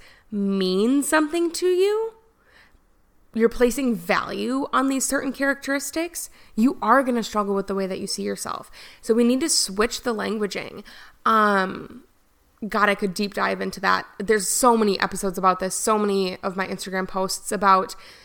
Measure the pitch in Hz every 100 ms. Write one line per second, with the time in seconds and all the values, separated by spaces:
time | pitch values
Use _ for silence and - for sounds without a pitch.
0 | - - _ 202 196 196 185 185 226 285
1 | 269 311 302 339 339 339 359 359 392 427
2 | 453 - _ _ _ _ _ _ _ _
3 | _ _ _ 220 226 - 247 285 262 196
4 | 170 180 - 196 214 269 277 254 269 269
5 | - 269 269 254 277 277 269 277 277 320
6 | 339 - - - - - 254 - 208 254
7 | 254 240 208 214 202 196 196 196 190 190
8 | 196 - 202 196 - - - - - -
9 | - 226 240 262 320 - - 190 233 -
10 | 247 214 196 214 202 196 - - - -
11 | - _ - 220 208 196 185 - - 247
12 | - _ _ _ _ _ 202 214 208 202
13 | 202 175 202 202 202 190 190 185 190 185
14 | - - 190 214 185 - 254 226 208 185
15 | 190 196 196 180 185 180 190 - 226 214
16 | 208 196 185 185 202 190 185 185 190 190
17 | 185 190 190 - - 208 202 190 190 -
18 | - -